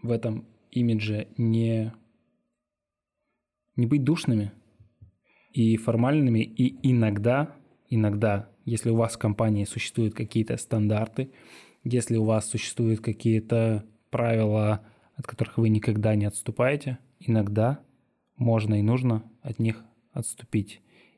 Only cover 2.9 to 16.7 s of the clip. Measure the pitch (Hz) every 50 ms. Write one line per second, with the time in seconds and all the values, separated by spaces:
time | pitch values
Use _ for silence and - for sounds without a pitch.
2.9 | _ _ _ _ _ _ _ _ _ _ _ _ _ _ _ _ _ 123 120 117
3.9 | 147 147 131 135 160 170 - - 120 107 101 101 - - _ _ _ _ - _
4.9 | _ _ - - _ _ _ _ _ _ _ _ - - 113 110 110 107 - -
5.9 | 110 110 120 131 147 156 143 127 117 113 113 - - - 127 127 - - - 135
6.9 | 127 120 107 107 101 101 104 120 127 139 147 - - - - _ _ _ _ -
7.9 | 123 113 107 104 101 104 113 107 101 98 101 - _ _ _ - 117 110 - 120
8.9 | 113 113 117 113 - - - 110 104 - 113 110 107 101 101 101 - 110 - -
9.9 | - - 113 107 104 - 117 107 - 113 107 - - - - - - 107 104 104
10.9 | 107 107 113 110 - - 131 135 - - - - - - - - _ _ - 127
11.9 | 120 123 117 - 117 110 110 110 110 110 - - - 113 - - - - 120 110
12.9 | 110 107 - 117 104 - - 117 113 110 110 - 117 117 113 113 110 107 107 -
13.9 | _ _ _ _ - 117 120 117 113 113 110 104 107 107 107 104 107 101 - -
14.9 | - _ _ _ _ - - - - - 120 - - - 113 110 110 107 - 120
15.9 | 107 107 104 110 107 104 101 104 - - - - 107 - 123 131